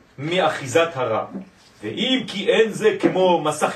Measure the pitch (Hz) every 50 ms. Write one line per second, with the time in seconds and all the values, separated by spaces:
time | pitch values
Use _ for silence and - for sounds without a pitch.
0 | _ _ _ - 139 156 175 185 165 156 156 - 143 123 113 165 165 160 - 131
1 | 123 113 110 104 - - - 98 - - _ _ _ - _ - - - - -
2 | 220 254 262 254 196 185 190 202 180 - 185 214 226 214 185 - 208 214 - -
3 | - - 165 185 185 185 175 160 147 151 147 - 190 185 -